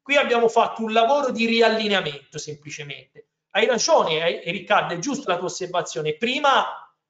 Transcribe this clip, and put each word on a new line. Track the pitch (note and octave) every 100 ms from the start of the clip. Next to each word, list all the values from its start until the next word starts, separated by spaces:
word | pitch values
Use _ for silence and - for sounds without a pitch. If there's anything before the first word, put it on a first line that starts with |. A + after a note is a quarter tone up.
qui | - C#4+
abbiamo | A#3 A#3 A3+
fatto | A#3 G3+ -
un | A3
lavoro | A3+ A3+ C#4+ B3+
di | G#3+ A3+
riallineamento | A3+ A3+ A3 G#3+ F#3+ D#3+ C#3+ - D3+
semplicemente. | D3+ D3 D3 - C#3+ C3+ - - _ _ _
Hai | G3 A#3
ragione, | A3+ - D4 E3+ D#3 F3 -
eh, | E3+
Riccardo, | F#3+ - G3 D#3+
è | E3+
giusta | C#4+ A#3 -
la | F3
tua | F3
osservazione. | - F3 F#3 E3 E3 D3+ D3+
Prima | A#3 C#4+ C#4+ A#3+ G3 - - _